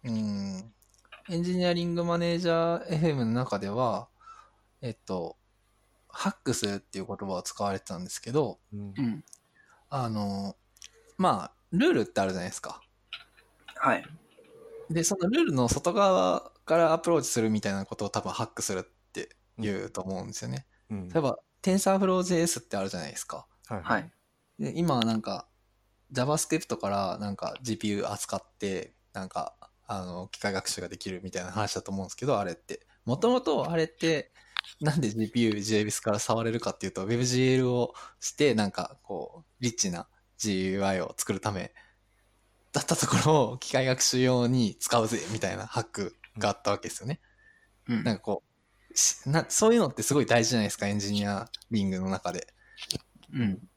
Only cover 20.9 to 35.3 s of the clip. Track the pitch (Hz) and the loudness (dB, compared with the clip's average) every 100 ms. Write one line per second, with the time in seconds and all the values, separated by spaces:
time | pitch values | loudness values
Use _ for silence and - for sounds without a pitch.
20.9 | 104 92 160 139 - _ _ - 190 196 | -8 -2 0 0 -4 _ _ 0 2 4
21.9 | 190 190 185 180 175 170 127 - 104 95 | 4 4 2 2 2 2 -2 -4 -4 -4
22.9 | 90 71 - - 73 - _ - 104 87 | -6 -8 -10 -10 -12 -14 _ -12 -10 -2
23.9 | 110 123 _ _ _ _ - 143 - 170 | -2 -2 _ _ _ _ -8 -6 -2 0
24.9 | 127 113 113 107 95 - _ _ _ _ | 2 2 0 -4 -8 -10 _ _ _ _
25.9 | _ _ 127 127 151 - 160 - 110 98 | _ _ -2 0 0 0 -2 -2 -4 -2
26.9 | 101 95 - 104 98 82 - 123 107 107 | 0 -2 -4 -6 -6 -8 -8 -6 -2 0
27.9 | 101 - 104 - - - _ 101 95 - | -2 -2 -6 -6 -6 -8 _ -4 -4 -6
28.9 | _ _ - 95 - - _ - _ - | _ _ -12 -8 -6 -8 _ -20 _ -10
29.9 | 101 90 87 95 - 104 95 - - 87 | -8 -8 -10 -12 -6 -2 -2 -4 -6 -8
30.9 | 92 - 92 92 90 90 92 101 - - | -8 -10 -8 -8 -8 -6 -4 -2 -4 -6
31.9 | 98 92 - 131 113 98 82 - - _ | -6 -6 -6 0 0 0 -6 -12 -14 _
32.9 | _ - 127 233 254 - - 143 170 160 | _ -4 2 2 2 2 0 0 0 -2
33.9 | _ 165 151 - - - - - - 151 | _ 0 0 -4 -18 -10 -8 -8 -4 0
34.9 | 147 120 110 107 | 2 0 0 0